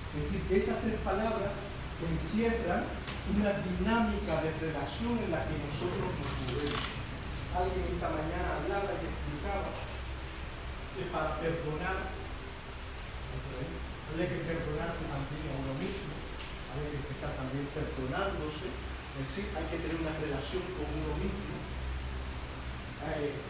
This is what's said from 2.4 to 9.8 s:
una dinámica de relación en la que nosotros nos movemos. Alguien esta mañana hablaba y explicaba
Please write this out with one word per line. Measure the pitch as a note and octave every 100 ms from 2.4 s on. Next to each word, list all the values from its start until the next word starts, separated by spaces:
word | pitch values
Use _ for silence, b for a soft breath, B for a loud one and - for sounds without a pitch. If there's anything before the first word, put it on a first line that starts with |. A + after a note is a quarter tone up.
| A#3 - E3+ - - - - - -
una | G3+ G#3 G3+
dinámica | F3+ F3+ G3 A#3 G#3+ G3+ - D#3
de | D#3 D3+
relación | D#3+ C#3+ - - A#3 A#3
en | G3+
la | D#3+ -
que | -
nosotros | C#3+ - F3 -
nos | - - - -
movemos. | - - C#3+ - - - - - - - - F3+
Alguien | F#3 F3+ F3 E3+
esta | E3+
mañana | D#3+ D#3+ F3 E3+ D#3+
hablaba | E3 G3+ G3+ E3+
y | E3
explicaba | - C#3 D3 G3+ G3 - -